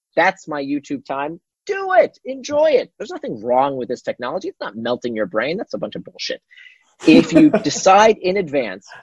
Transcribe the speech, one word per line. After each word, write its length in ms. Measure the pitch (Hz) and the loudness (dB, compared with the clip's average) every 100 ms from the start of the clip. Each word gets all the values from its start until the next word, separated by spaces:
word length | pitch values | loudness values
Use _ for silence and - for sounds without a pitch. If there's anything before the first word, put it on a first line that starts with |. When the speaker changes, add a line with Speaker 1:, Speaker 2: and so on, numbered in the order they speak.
| _ 160 | _ -2
Speaker 1:
that's 300 | 180 185 - | 0 -2 -8
my 140 | 147 | -8
YouTube 420 | 139 143 - 139 | -6 -8 -6 -10
time," 360 | - 139 147 170 _ _ - | -8 -8 -8 -10 _ _ -10
do 260 | 392 381 | -6 0
it. 240 | 370 - - | 2 2 -2
Enjoy 460 | - 269 247 294 311 | -14 -12 -4 0 2
it. 200 | 240 - - | 2 -2 -10
There's 120 | 214 | -14
nothing 320 | 359 262 120 | -12 -10 -8
wrong 340 | 117 123 139 131 | -2 0 0 -2
with 120 | 120 | -8
this 140 | 120 | -8
technology. 460 | - 110 123 160 254 | -8 -8 -8 -8 -10
It's 120 | - | -10
not 160 | - 104 | -12 -8
melting 380 | 117 123 120 110 | -6 -4 -6 -6
your 100 | 101 | -4
brain. 300 | 107 131 170 | -4 -4 -6
That's 180 | - | -8
a 40 | 104 | -10
bunch 180 | 104 - | -10 -10
of 80 | |
bullshit. 360 | - - - - _ - - _ _ _ - | -16 -14 -12 -12 _ -20 -20 _ _ _ 6
If 260 | 165 165 | 6 6
you 180 | 165 160 | 6 6
Speaker 2:
<laughs> 120 | 214 | 4
Speaker 1:
decide 540 | 147 - 190 - 220 - | -2 0 4 6 6 4
in 180 | 185 196 | -2 -4
advance, 480 | 165 139 110 92 - - | -2 -4 -4 -8 -18 -20